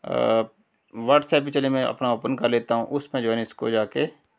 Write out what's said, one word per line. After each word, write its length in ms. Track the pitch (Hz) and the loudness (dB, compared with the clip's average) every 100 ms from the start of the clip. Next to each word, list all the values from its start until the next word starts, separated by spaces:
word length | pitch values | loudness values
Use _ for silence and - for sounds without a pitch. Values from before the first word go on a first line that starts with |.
अ, 380 | - 127 117 113 110 _ _ _ _ | -2 0 2 2 0 _ _ _ _
WhatsApp 460 | 113 117 147 143 151 | -8 2 2 4 0
भी 100 | 143 | 0
चले 180 | 139 135 | -2 0
मैं 160 | 131 | 0
अपना 280 | 127 117 127 | -2 -2 -2
ओपन 240 | 113 131 127 | -2 -2 -2
कर 120 | 120 | 0
लेता 260 | 120 117 | 0 0
हूँ, 120 | 117 113 | -2 -2
उसमें 360 | 143 143 135 | -6 -4 -4
जो 80 | 113 | -2
है 60 | 113 | -2
ना 60 | |
इसको 280 | 110 - 120 | -4 -6 -2
जाके 580 | 113 104 135 156 - _ | 0 0 -2 -4 -6 _